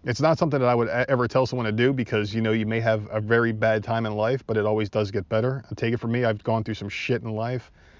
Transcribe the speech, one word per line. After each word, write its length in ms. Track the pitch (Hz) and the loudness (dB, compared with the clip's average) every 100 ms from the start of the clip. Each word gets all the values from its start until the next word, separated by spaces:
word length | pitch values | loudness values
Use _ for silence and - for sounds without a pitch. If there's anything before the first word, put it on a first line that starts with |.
It's 160 | - 123 | -6 0
not 200 | 156 160 | 2 2
something 200 | 165 143 | 2 2
that 80 | 123 | 2
I 60 | |
would 140 | 120 117 | 2 2
e-, 180 | 120 127 | 0 0
ever 180 | 131 120 | 2 2
tell 180 | 135 127 | 2 0
someone 220 | 127 113 | 0 -2
to 40 | |
do 220 | 107 127 | 2 2
because, 400 | 135 117 110 104 | 2 -2 -2 -2
you 80 | 113 | -2
know, 120 | 110 | 0
you 120 | 110 107 | 0 0
may 140 | 113 | 0
have 280 | 113 110 104 | 0 0 0
a 100 | 110 | -4
very 300 | 107 117 117 | 2 2 2
bad 320 | 110 110 110 | 2 2 0
time 240 | 110 113 110 | 0 -2 -2
in 80 | 107 | -2
life, 280 | 107 131 - | -2 -2 -2
but 100 | 110 | 0
it 80 | 104 | 2
always 240 | 107 104 | 0 0
does 220 | 110 104 | 0 -2
get 180 | 101 92 | -2 -2
better. 340 | 110 123 135 - | 0 0 -2 -8
And 80 | 117 | -4
take 160 | 117 | -2
it 40 | 117 | 0
from 140 | 113 | 0
me, 140 | 120 120 | 0 0
I've 180 | 104 | 0
gone 200 | - 113 | 0 -2
through 100 | 110 | -2
some 160 | 107 101 | -6 -6
shit 320 | - - 120 | -8 -2 -2
in 80 | 117 | -2
life 420 | 110 113 127 - - - - | -4 -4 -6 -8 -20 -20 -20